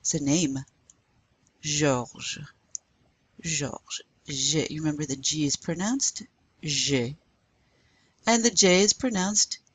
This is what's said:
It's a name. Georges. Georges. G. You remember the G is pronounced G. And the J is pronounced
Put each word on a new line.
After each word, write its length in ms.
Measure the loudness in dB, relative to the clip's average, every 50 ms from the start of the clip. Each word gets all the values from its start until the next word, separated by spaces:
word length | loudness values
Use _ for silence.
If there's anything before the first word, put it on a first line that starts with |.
It's 140 | _ -4 -4
a 80 | -2
name. 360 | 0 2 2 2 2 0 -2 -4 -8 _ _ _ _ _ -20 _ _ _ _ _ _ _ _ _ _ _ _ _
Georges. 760 | -8 -6 -2 2 2 2 2 2 -2 -6 -12 -12 -10 -10 -10 -10 -12 -16 _ _ _ _ _ -16 _ _ _ _ _ _ _ _ _ _ _ -10
Georges. 600 | -6 -4 -4 -4 -4 -6 -8 -12 _ -12 -14 -14 -14 _ _ _ _
G. 400 | -10 -6 -2 0 0 2 0 0 -2
You 100 | -4 -2
remember 240 | -2 -2 -2 -2 -4
the 120 | -6 -6
G 280 | -4 -4 -4 -2 0 0
is 120 | -2 -2
pronounced 680 | -4 -4 -6 -4 -2 -2 -2 -2 0 -2 -4 -4 -6 -16 -16 _ _ _ _ _ _
G. 540 | -6 -4 -2 -2 0 2 2 0 0 -2 -6 -12 _ _ _ _ _ _ _ _ _ _ _ _ _ _ _ _ _ _ _ _ _
And 160 | 2 2 4
the 80 | 4 2
J 300 | 4 6 6 8 8 6
is 120 | 6 4
pronounced 680 | 2 0 -2 -2 0 0 -2 0 2 0 0 0 -2 -14 _ _